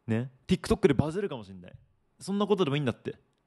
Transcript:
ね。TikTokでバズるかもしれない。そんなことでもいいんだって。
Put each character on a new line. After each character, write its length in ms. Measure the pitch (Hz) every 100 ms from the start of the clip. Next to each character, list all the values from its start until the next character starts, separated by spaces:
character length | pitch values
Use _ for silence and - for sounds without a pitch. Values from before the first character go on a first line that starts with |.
| -
ね。 240 | 110 131 - -
TikTok 400 | 185 - 220 180
で 60 |
バ 180 | 123 147
ズ 100 | 180
る 60 | 202
か 80 | 131
も 80 |
し 60 | 95
れ 60 | 95
な 120 | 87
い。 60 | - _ _ _ _
そ 120 | -
ん 80 | 202
な 80 | 202
こ 80 | 202
と 80 |
で 60 | 160
も 80 | 143
い 20 |
い 20 |
ん 40 | 139
だ 80 |
っ 20 | -
て。 200 | - - _ _